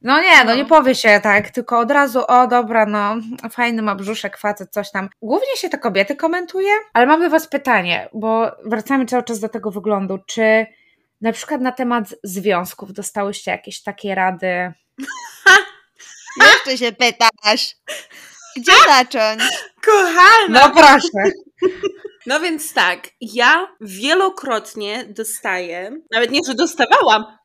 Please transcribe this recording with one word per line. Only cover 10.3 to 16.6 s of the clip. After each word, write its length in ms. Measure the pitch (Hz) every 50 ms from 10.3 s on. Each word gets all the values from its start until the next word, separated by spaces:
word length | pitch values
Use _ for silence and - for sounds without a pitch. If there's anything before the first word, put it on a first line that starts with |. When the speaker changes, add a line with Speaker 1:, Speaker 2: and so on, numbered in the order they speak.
| - 226 226 220 220 220 220 214 _ _ _ _ _ _ _ _ _ _ 208
Speaker 1:
Na 100 | 226 220
przykład 280 | - - - 311 269
na 120 | 254 254 247
temat 420 | - 262 240 240 240 214 - - _ -
związków 680 | 208 180 196 185 214 190 175 180 180 - - - 190 190
dostałyście 580 | - 196 - - 214 202 202 208 - - -
jakieś 320 | 185 185 _ - 196 - _
takie 320 | 208 196 - - 202 190
rady? 580 | 190 185 185 185 170 185 185 180 180 180 180 165 _ _ _ _ -
Speaker 2:
<laughs> 1400 | 269 - - 988 960 906 - - - 784 381 415 381 - - _ _ _ _ _ - - - - - - - - -
Jeszcze 320 | - 427 494